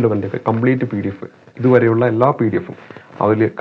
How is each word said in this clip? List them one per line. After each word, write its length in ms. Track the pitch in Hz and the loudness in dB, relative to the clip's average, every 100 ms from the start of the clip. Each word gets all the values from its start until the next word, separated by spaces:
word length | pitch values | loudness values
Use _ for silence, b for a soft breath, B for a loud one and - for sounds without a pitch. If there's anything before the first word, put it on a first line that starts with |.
ലെവലിൻ്റെ 240 | 117 104 98 | 2 0 -4
ഒക്കെ 100 | - - | -6 -2
കംപ്ലീറ്റ് 360 | 113 123 127 123 | 0 0 0 -2
പി 80 | 101 | -4
ഡി 60 | 98 | -6
എഫ്, 140 | 98 - - - - | -8 -12 -18 -20 -2
ഇതുവരെയുള്ള 440 | 123 123 117 113 123 | 4 4 4 2 0
എല്ലാ 180 | 110 131 147 | 2 2 2
പി 100 | 110 | 0
ഡി 60 | 101 | -2
എഫും 160 | - - B B B - | -6 -14 B B B -2
അതിൽ 260 | 104 107 117 - | 0 2 0 -2